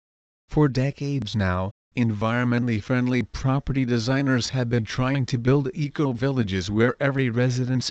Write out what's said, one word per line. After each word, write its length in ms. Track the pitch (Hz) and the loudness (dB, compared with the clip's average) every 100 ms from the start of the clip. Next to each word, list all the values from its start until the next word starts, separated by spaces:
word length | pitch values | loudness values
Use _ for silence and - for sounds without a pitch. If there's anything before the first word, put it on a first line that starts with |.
| _ _ _ _ - | _ _ _ _ -4
For 180 | 156 147 | 2 2
decades 680 | 123 135 - 143 139 104 | 2 -2 -2 -4 -4 -2
now, 360 | 104 95 90 95 - _ 127 | 0 0 0 -4 -8 _ -2
environmentally 840 | 117 104 110 120 123 120 120 107 | -2 0 0 0 2 2 0 -2
friendly 400 | - 127 123 127 | 0 0 2 0
property 640 | 113 - 135 135 - 135 123 | -2 -4 0 0 0 -2 2
designers 640 | 120 110 135 139 127 - | 0 2 0 2 0 0
have 180 | 131 120 | -2 0
been 160 | 120 | 0
trying 400 | 107 - 127 139 | -2 -2 0 0
to 140 | 123 127 | 0 0
build 320 | 117 143 131 | 2 2 2
eco 400 | - 143 - 143 | -4 -6 0 0
villages 580 | 113 135 131 101 95 92 | 0 0 0 0 -2 0
where 240 | 104 123 - | 2 2 2
every 300 | 139 135 131 | -2 0 0
residence 580 | 117 127 123 123 127 - | 0 0 0 0 -2 -2